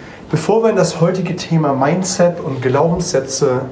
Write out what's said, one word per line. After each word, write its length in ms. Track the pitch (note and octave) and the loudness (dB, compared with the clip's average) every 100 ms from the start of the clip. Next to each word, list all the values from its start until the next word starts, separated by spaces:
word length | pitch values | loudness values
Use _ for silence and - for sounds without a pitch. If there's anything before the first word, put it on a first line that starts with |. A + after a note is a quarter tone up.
| - - - | -18 -18 -6
Bevor 320 | D#3+ - A3 | -2 2 2
wir 60 | A3+ | 2
in 80 | F#3+ | 2
das 240 | E3 - | 0 2
heutige 340 | E3+ F#3+ F3+ E3 | 0 0 -4 -6
Thema 380 | - E3 D3 | -2 0 2
Mindset 680 | C3 C#3 F3+ F#3+ - F3 E3+ | 2 0 0 -2 2 2 2
und 220 | D3+ C3 | -4 -4
Glaubenssätze 1000 | B2 C3+ E3 F3+ E3+ C3+ - - C#3 B2+ C3 | 0 2 2 0 0 -2 -2 0 0 0 -4